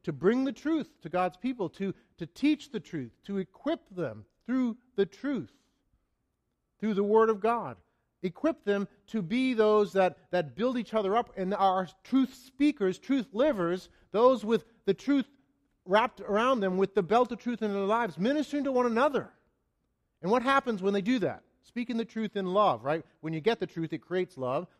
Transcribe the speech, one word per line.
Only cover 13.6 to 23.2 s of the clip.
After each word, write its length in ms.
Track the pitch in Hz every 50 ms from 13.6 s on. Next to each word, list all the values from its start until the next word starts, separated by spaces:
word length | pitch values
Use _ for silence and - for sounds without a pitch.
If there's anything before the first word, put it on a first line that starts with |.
| 175 170 180 185 - - _ _ _ _
those 320 | - 208 240 254 262 220 214
with 220 | 208 233 208 - _ _ _ _
the 80 | 196 196
truth 340 | - - 262 285 277 247 - _ _ _ _ _ _ _ _ _ _ -
wrapped 340 | 185 185 214 240 254 - -
around 400 | 196 - 196 208 233 254 269 233
them, 160 | 196 190 180
with 180 | 185 196 185 -
the 80 | 214 185
belt 280 | 156 208 240 254 220
of 80 | 247 -
truth 220 | - 240 240 -
in 100 | 220 208
their 120 | 202 202 196
lives, 340 | 190 220 233 240 202 156
ministering 460 | 160 190 247 285 311 285 - 285 294 262
to 80 | 277
one 160 | 262 247 247
another. 420 | 240 226 233 269 302 277 214 131 - - _ _ _ _ _ _ _ _ _ _ _ _ _ _ _ _ _
And 100 | - 180
what 100 | 220 254
happens 400 | 233 269 277 277 269 254 220 180
when 120 | 185 196 202
they 80 | 202
do 180 | 180 220 254 247
that? 240 | 175 139 104 - - _ _ _ _
Speaking 340 | _ - 233 240 - 247
the 80 | 226 226
truth 300 | 226 - 220 220 202 -
in 120 | 202 190
love, 360 | 180 180 208 208 185 131 110 113
right? 220 | 135 160 165 - _ _ _